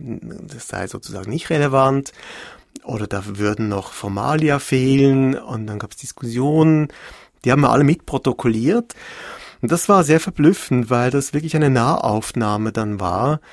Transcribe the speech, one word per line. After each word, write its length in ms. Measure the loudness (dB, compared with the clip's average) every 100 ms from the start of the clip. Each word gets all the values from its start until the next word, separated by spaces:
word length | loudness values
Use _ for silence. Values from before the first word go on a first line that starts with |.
das 680 | -10 -12 -12 -16 -16 -16 -12
sei 220 | -8 -8
sozusagen 420 | -10 -12 -12 -8
nicht 200 | -8 -2
relevant. 600 | 0 2 4 4 2 -4 -12 -20 -18 -18 -20 _ -20
Oder 240 | -8 -6 -6
da 160 | -6
würden 440 | -8 -4 -2 -2 -2
noch 240 | -4 -6
Formalia 640 | -10 -6 -4 -2 0 2 0
fehlen 800 | 0 0 4 4 6 4 2 0
und 320 | -6 -8 -8
dann 100 | -10
gab's 200 | -12 -14
Diskussionen. 880 | -16 -12 -8 -2 0 4 6 4 2 -6 -20 -20 -20 _
Die 80 | 0
haben 100 | 4
wir 80 | 4
alle 140 | 4
mitprotokolliert. 1080 | 4 2 -2 -2 -2 0 0 0 2 0 -2 -10 -18 -18 -16 -18 -20 -6
Und 100 | -2
das 180 | -2 4
war 140 | 4
sehr 180 | 6 4
verblüffend, 680 | 2 2 4 4 0 -2 0
weil 200 | 0 2
das 220 | 0 -2
wirklich 220 | -4 -2
eine 160 | 0 2
Nahaufnahme 1000 | 2 2 0 0 -2 -4 -4 -2 -2 -2
dann 260 | -4 -4 -4
war 420 | -2 0 0 -2 -6